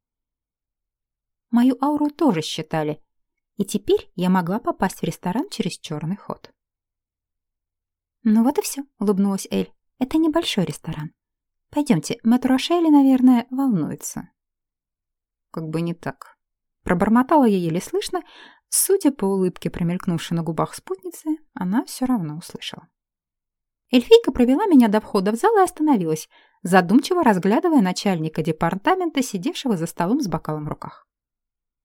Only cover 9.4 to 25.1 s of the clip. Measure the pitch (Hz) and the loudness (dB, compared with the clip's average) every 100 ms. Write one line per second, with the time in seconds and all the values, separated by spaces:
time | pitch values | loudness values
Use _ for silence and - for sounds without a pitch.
9.4 | - 196 185 _ _ _ 254 320 320 311 | -4 -4 -6 _ _ _ -4 0 0 0
10.4 | 339 - 160 - - 156 151 - _ _ | -2 -2 -4 -6 -12 -10 -12 -14 _ _
11.4 | _ _ _ 294 294 156 - - 226 247 | _ _ _ -4 0 0 -2 -4 0 2
12.4 | 254 262 - 349 330 294 269 262 254 240 | 2 0 0 2 6 6 6 6 6 4
13.4 | - 254 269 190 147 147 - - - _ | 2 -2 0 0 -2 -6 -12 -14 -16 _
14.4 | _ _ _ _ _ _ _ _ _ _ | _ _ _ _ _ _ _ _ _ _
15.4 | _ - 160 160 170 175 139 - - _ | _ -10 -6 -4 -4 -6 -10 -12 -18 _
16.4 | _ _ _ _ - 175 202 226 254 320 | _ _ _ _ -2 0 4 2 4 4
17.4 | 240 196 170 170 - 381 - 370 - - | 4 2 0 -4 -4 -6 -4 -8 -8 -18
18.4 | - _ _ - - 392 294 269 196 196 | -20 _ _ -2 0 2 2 0 -2 0
19.4 | 185 - - - 170 180 - 165 - 170 | -2 -2 -8 -4 -4 -2 -4 -4 -4 -4
20.4 | 160 160 156 - - 381 370 - 311 311 | -2 -4 -4 -8 -12 -12 -10 -10 -6 -6
21.4 | _ - 180 214 381 - 254 247 156 156 | _ -8 -2 -2 -4 -6 -2 -2 -4 -8
22.4 | - - - - - _ _ _ _ _ | -14 -14 -14 -16 -18 _ _ _ _ _
23.4 | _ _ _ _ _ 247 - 453 466 - | _ _ _ _ _ 0 6 6 6 0
24.4 | 240 277 415 285 233 208 - | 2 2 4 6 6 2 -2